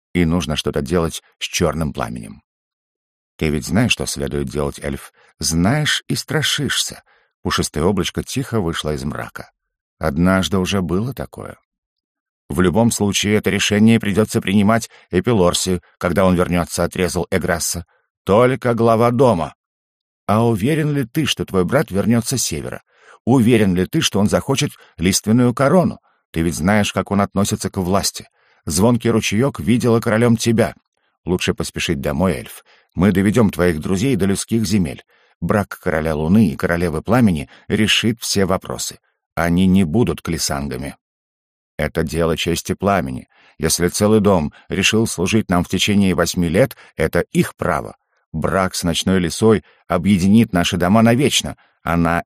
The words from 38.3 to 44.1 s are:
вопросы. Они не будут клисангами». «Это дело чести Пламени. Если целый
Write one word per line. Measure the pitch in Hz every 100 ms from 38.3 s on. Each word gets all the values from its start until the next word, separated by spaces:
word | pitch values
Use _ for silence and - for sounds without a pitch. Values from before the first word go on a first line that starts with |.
| 98
вопросы. | 90 92 - 60 - - _ _ _
Они | - 85 87 92
не | 95
будут | 85 104 90 73
клисангами». | - 80 - 71 69 64 69 - _ _ _ _ _ _ _ -
«Это | 76 82
дело | 78 80 82 80
чести | 85 82 -
Пламени. | 92 98 95 65 64 - _ _ -
Если | - - 87
целый | - 104